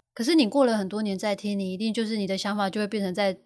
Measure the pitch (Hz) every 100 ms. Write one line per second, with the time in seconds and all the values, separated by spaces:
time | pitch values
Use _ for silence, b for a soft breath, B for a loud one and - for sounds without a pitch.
0 | _ - 233 320 214 277 254 220 190 208
1 | 214 190 208 202 208 202 190 185 220 220
2 | 220 220 190 190 208 208 196 214 208 220
3 | 190 180 196 190